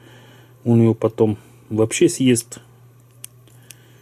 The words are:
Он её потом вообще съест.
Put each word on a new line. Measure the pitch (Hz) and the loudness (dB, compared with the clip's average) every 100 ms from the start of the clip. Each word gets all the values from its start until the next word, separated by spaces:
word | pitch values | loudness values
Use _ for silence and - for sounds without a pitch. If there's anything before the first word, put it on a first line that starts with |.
| - - - - _ _ | -20 -20 -20 -20 _ _
Он | - 117 | 0 2
её | 113 | 2
потом | 110 110 - 110 107 - - - | 2 -2 0 -2 -2 -10 -20 -8
вообще | 107 110 - 151 | -4 -2 0 -2
съест. | - 131 120 - - - _ _ _ _ _ - _ - - - - _ _ | 0 0 0 -2 -16 -20 _ _ _ _ _ -20 _ -20 -20 -20 -20 _ _